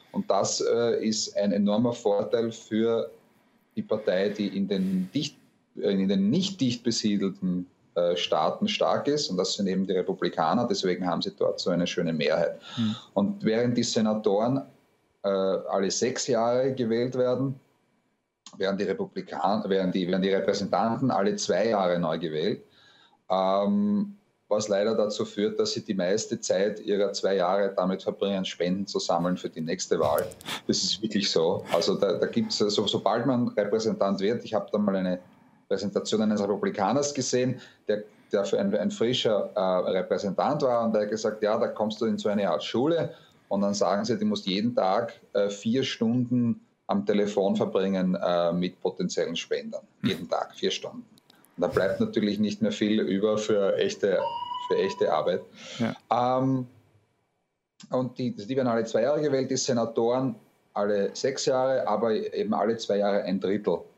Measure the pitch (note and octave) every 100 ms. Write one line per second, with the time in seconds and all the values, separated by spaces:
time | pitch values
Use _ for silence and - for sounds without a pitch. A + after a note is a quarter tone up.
0 | - G2 - G2 A2 - - A#2 A#2 -
1 | A2 A2 - G2+ G2+ G2+ G2+ G#2+ A#2+ A#2+
2 | G#2+ G2+ G#2 A#2 A2+ A2 - A2 A2+ A#2
3 | - - _ _ _ _ _ - - G#2+
4 | - F#2 G#2 G#2 G2+ G2+ F#2+ F#2+ F#2+ F#2
5 | F#2 C#3+ D#3 - _ _ _ - G#2 G2
6 | F#2+ G2 G2+ - - - B2+ A#2 A#2 A2
7 | G#2+ G2+ G2 - F#2 F2+ F2+ _ _ -
8 | F2 F2 - D#2+ D#2+ - G2+ - D#2+ A2
9 | C#3+ D3 - F2+ F#2+ - G2 F#2+ F#2+ F#2
10 | F2+ F2+ F2 - D#2+ G#2 A#2 G2 F#2 F2+
11 | F2+ E2+ G2+ - F2 E2 G2 F2 F2 -
12 | E2+ D#2+ D2+ D#2+ D#2 - - - A2 A2
13 | - G2 G2+ - A2 A2+ B2 A#2+ A2+ A#2+
14 | A2 G#2+ G#2+ G2+ A#2+ C3+ - - _ _
15 | _ _ G2+ G2 F#2+ F2+ - G2 F#2+ -
16 | A#2+ B2+ - A2+ A#2 B2 C3+ B2+ A2 A2+
17 | C3 B2+ B2 B2 C3+ C3+ _ _ _ _
18 | _ _ _ _ - G2 G2 G2 F#2+ F#2+
19 | F#2+ G2 - C#2+ F#2 G#2+ G#2 F#2+ F#2 F#2
20 | F2+ F#2+ F#2+ F#2+ F#2 G2 F#2+ F2+ A2+ A#2+
21 | C3 - G2+ G2+ - F#2 A2+ G#2 F#2 F2
22 | E2 E2 E2 D2+ F#2 C#3 - _ - -
23 | _ _ - F#2 F#2+ G2 G2+ G2+ G#2 G#2
24 | G2+ - _ _ - G#2 G#2 G2 G#2+ A2
25 | G#2 - G#2+ - G#2+ G#2+ G#2+ A#2 - F#2+
26 | F2+ G#2+ - A2+ - F#2 G2 - E2 G2+
27 | G2+ - G2 G2 F2 G2 G2 G2 F#2 F#2+
28 | - G2+ G2 F#2+ F#2 - F2 F#2+ G2 F#2+
29 | - E2+ F2 F#2 F2+ E2+ D#2 F#2 - F2+
30 | D2 D2+ - - - - - G2+ F#2+ -
31 | A2 G2+ G2 - E2 G2+ - G2+ G#2 F#2
32 | G2 E2+ - A#2 A2 - G#2 G#2+ G2+ A2
33 | G2+ A#2 C3+ B2 A#2+ - G2+ A2 A2 F#2+
34 | G2 G2 G2 A#3+ - G#2+ - G#2+ G#2 F#2+
35 | F#2 F2+ - - - _ - G2 G2+ G2
36 | - G#2+ G#2+ G#2 G2+ G2+ G2+ G#2 G2 C3
37 | C#3+ C#3 B2 B2 B2+ B2 - - - G#2
38 | - - - G2+ G2 G#2+ G2+ G#2 G2+ -
39 | A#2 B2+ A#2+ G2+ - G#2 F#2 F#2 - F#2
40 | F2+ F#2 G2+ F2+ G2 D3+ C3+ A#2+ A2+ G#2+
41 | G#2 A2 A2 G#2+ G#2 A2 G#2+ - G#2+ G#2+
42 | A2+ G#2 G#2+ G#2 G2 D2+ - A2+ C#3+ E3+
43 | - - - _ - G2+ G2+ G2+ F#2 G2+
44 | A2+ G#2+ G#2+ G2+ G2 F#2+ A#2+ - F#2+ G2+
45 | A#2 - - G2+ G2+ G2+ A2 B2+ C3+ -
46 | A2+ B2 A#2+ B2 A#2 A2 _ _ - G2+
47 | G2+ G2+ G#2 G#2 G2 G#2+ G#2 G2+ F#2+ F#2+
48 | F#2 F2+ F2+ F2 F2 F2 F2+ - F#2 -
49 | F2+ - E2 E2 - - - - - -
50 | - - F2 - - - F#3+ - - -
51 | - - _ - _ - F2 G2 F#2+ F#2+
52 | G#2+ A2+ G#2 G2+ G#2+ G#2 G#2+ G#2 G#2 G#2+
53 | - G2 G#2+ G#2+ - G#2 G2 - G2 -
54 | G2+ F2+ - - - - - F2 F#2+ -
55 | G2 D#2+ E2 F#2+ - - - - A2+ -
56 | - A#2 B2 C3 C3+ C3 B2 - _ _
57 | _ _ _ _ _ _ _ _ - C3
58 | B2+ - B2 G#2 G2+ C3 B2 A#2 A2 A#2
59 | B2+ D3+ D3+ C3+ B2+ C3 - A#2+ A2+ -
60 | A#2 B2+ C3+ A2 - _ _ - G#2 G#2
61 | G2 - C3 C#3 - B2+ C3 C3 - G#2
62 | A#2 G#2+ G#2+ F2+ G#2 F2 G#2 A2+ - G2+
63 | G2+ G2+ - F#2+ F#2 G2+ G2+ E2+ -